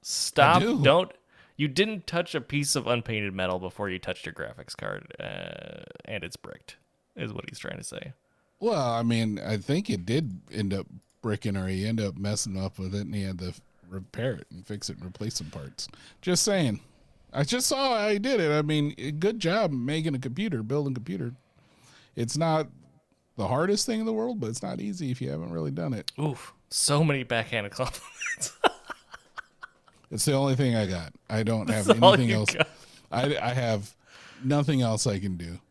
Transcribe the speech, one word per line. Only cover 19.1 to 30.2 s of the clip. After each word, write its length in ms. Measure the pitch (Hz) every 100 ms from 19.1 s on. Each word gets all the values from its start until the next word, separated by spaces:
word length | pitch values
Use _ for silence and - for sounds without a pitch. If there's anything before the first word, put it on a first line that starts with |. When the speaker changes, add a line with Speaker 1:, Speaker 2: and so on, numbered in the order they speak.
| 151
Speaker 2:
good 200 | 190 226
job 320 | 165 202 190
making 440 | 135 123 156 160 135
a 40 |
computer, 420 | 127 127 214 131
building 280 | 107 147 139
a 40 | 127
computer. 380 | 127 185 123 131 _ _ _ _ - - _ -
It's 200 | 117 147
not 320 | 165 156 147 - - _ _ _ _ -
the 100 | 98
hardest 380 | 127 185 208 -
thing 140 | 220
in 60 | 220
the 80 |
world, 260 | 220 233 220
but 100 | 113
it's 140 | 113
not 180 | 190 185
easy 300 | 104 180 139
if 100 | 127
you 80 | 131
haven't 220 | 147 170
really 200 | - 80
done 220 | 143 165
it. 180 | 110 - -
Speaker 1:
Oof. 340 | 151 123 - - _
So 340 | - - 143
many 200 | 160 139
backhanded 480 | 123 117 110 117 101
compliments. 800 | - 131 - - - - - - -
<laughs> 80 | - - - - _ - _ - _ _ - _ _ _ _
Speaker 2:
It's 120 | 101